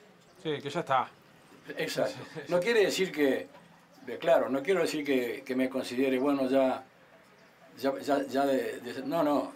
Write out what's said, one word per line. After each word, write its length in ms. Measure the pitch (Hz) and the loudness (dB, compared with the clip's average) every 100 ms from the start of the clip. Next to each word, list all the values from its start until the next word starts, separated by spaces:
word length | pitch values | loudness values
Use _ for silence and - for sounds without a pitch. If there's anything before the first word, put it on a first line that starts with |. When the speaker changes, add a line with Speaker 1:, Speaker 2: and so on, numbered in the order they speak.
| - - - - | -20 -20 -20 -10
Speaker 1:
Sí, 180 | 160 139 | -6 -6
que 80 | 135 | -6
ya 100 | 170 | -4
está. 300 | 160 131 113 - - - - - - - | 0 0 0 -8 -20 -20 -20 -20 -12 -8
Speaker 2:
Exacto. 360 | - 139 113 123 | -4 -2 -4 -4
Speaker 1:
Sí, 120 | 123 | -12
sí, 60 | 156 139 | -12 -2
sí. 40 | |
Speaker 2:
No 80 | 175 | 0
quiere 260 | 214 233 180 | 2 2 2
decir 260 | 131 180 | 2 -2
que, 360 | 156 139 120 - - - - - - 123 | 2 2 2 -4 -16 -20 -20 -20 -18 -12
de-, 100 | 113 | -2
claro, 320 | 165 156 120 | 4 4 4
no 140 | 139 | 0
quiero 180 | 160 185 | 2 2
decir 240 | 147 151 143 | 2 0 0
que, 380 | 131 120 104 - | 0 0 -6 -4
que 100 | 127 | -2
me 140 | 131 | -2
considere, 480 | 131 113 123 135 127 | -2 -4 0 2 2
bueno, 320 | 143 139 127 | 2 2 2
ya, 340 | 135 131 127 - - - - - - - - - - | 4 2 0 -8 -20 -20 -20 -20 -20 -20 -20 -20 -4
ya, 160 | 135 135 | -2 -2
ya, 240 | 139 139 | 0 0
ya 220 | - 131 139 | 0 2 2
de, 320 | 131 113 101 | 2 0 -6
de, 240 | 95 135 131 | -8 -8 -2
no, 180 | 165 | 2
no, 300 | 147 139 - | 2 2 0